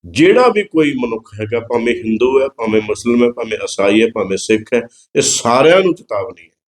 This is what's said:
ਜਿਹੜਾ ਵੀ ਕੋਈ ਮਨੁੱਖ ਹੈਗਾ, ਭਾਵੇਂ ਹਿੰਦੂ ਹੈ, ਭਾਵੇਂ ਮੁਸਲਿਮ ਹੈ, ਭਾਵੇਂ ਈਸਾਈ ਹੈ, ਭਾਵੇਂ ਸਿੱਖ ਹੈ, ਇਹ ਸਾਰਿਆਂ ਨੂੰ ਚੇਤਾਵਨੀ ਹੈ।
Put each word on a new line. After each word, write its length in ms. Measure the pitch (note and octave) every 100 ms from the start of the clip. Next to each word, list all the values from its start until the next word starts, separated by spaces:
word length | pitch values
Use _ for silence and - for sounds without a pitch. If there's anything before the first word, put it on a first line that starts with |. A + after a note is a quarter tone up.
| F2
ਜਿਹੜਾ 420 | G#2 F3 G3+ B3
ਵੀ 140 | G#3
ਕੋਈ 300 | G3+ D#3+ D3+
ਮਨੁੱਖ 380 | C3 A#2 A2+ - G2+
ਹੈਗਾ, 200 | G#2+ A#2
ਭਾਵੇਂ 340 | A#2 A#2+ A#2
ਹਿੰਦੂ 480 | A2+ A2 A2 B2+ C3+
ਹੈ, 60 | C3+
ਭਾਵੇਂ 340 | - A2+ G#2+
ਮੁਸਲਿਮ 420 | G#2+ G2+ A#2 A#2+
ਹੈ, 60 | A#2+
ਭਾਵੇਂ 280 | A#2+ A2+ G#2
ਈਸਾਈ 440 | G2 - G2 G#2+
ਹੈ, 40 | A2+
ਭਾਵੇਂ 220 | A2 F#2+ F#2+
ਸਿੱਖ 380 | - A2 A2
ਹੈ, 80 | A#2+ A2+ _ _ C#3+
ਇਹ 60 |
ਸਾਰਿਆਂ 580 | - - A2+ B2 D3+ F#3
ਨੂੰ 140 | F#3
ਚੇਤਾਵਨੀ 520 | E3 - G#2 F#2+ E2+ E2
ਹੈ। 120 | _